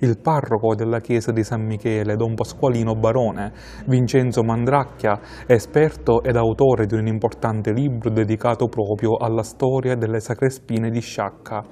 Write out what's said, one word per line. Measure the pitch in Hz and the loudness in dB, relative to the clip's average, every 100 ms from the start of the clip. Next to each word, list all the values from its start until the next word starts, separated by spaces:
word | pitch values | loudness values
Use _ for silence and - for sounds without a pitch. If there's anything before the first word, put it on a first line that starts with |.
il | 127 113 | 0 2
parroco | - 156 117 110 110 | 2 0 2 2 2
della | 107 113 117 | 0 0 -2
chiesa | - 120 110 | 0 0 0
di | 113 | 0
San | 107 117 110 | 0 -2 -4
Michele, | 110 117 107 107 107 | -4 -2 0 0 0
don | 113 | -2
Pasqualino | 110 113 - 139 120 113 | -2 -6 -2 0 2 0
Barone, | 110 110 120 113 95 101 - - - - | 2 2 2 0 -2 -8 -10 -18 -10 0
Vincenzo | 127 123 135 127 117 | 2 4 4 2 2
Mandracchia, | 113 113 120 143 131 - 110 101 - - - | 0 0 2 2 0 -2 0 0 -4 -6 2
esperto | 120 - 147 156 - - 117 | 2 4 2 2 2 2 2
ed | 131 | 2
autore | 120 113 107 135 120 104 | 2 2 4 4 4 2
di | |
un | 110 110 | 0 -2
importante | 110 110 - 117 110 107 | 0 -2 -2 -2 -2 -2
libro | 110 143 120 113 | 0 -2 -2 -2
dedicato | 110 107 110 120 117 120 | 0 0 0 0 0 -2
proprio | - 101 104 113 110 | -2 -2 0 0 0
alla | 120 113 | 0 -2
storia | 107 - 131 131 127 | -4 -2 0 0 0
delle | 127 110 113 | -2 -2 -2
Sacre | - 117 135 | -4 -2 -2
Spine | 131 - 113 113 | -2 -4 -2 -2
di | 117 | -4
Sciacca, | 113 - 101 - - 107 104 | -4 -6 -6 -8 -10 -10 -10